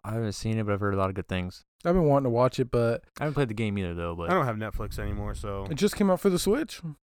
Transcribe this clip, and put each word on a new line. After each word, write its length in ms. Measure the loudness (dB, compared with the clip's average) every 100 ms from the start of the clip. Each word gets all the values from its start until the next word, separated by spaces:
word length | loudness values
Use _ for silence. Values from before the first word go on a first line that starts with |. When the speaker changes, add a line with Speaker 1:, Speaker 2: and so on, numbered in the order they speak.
Speaker 1:
I 100 | -6
haven't 180 | -2 -2
seen 240 | -2 -2 0
it, 80 | 0
but 80 |
I've 60 | 0
heard 140 | 2
a 40 | 2
lot 120 | 0
of 60 | 0
good 120 | -4
things. 360 | -4 -4 -8 _ _ 2
Speaker 2:
I've 80 |
been 120 | 4 6
wanting 200 | 4 4
to 40 |
watch 300 | 2 2 2
it, 120 | 0
but 320 | 2 2 0 -6 -6
Speaker 1:
I 60 | -2
haven't 100 | 0
played 140 | 0
the 40 |
game 240 | 0 -2 0
either, 160 | -2
though. 220 | -2 -4 -4
But 140 | 0
Speaker 3:
I 20 |
don't 120 | 0 0
have 100 | -2
Netflix 420 | -4 -4 -6 -6
anymore, 360 | -4 -4 -6 -6
so 320 | -6 -6 -4
Speaker 2:
it 60 | 0
just 200 | 0 2
came 140 | 2
out 100 | 4
for 80 | 2
the 100 | 2
Switch. 420 | 2 0 -2 -8 -12 -14 _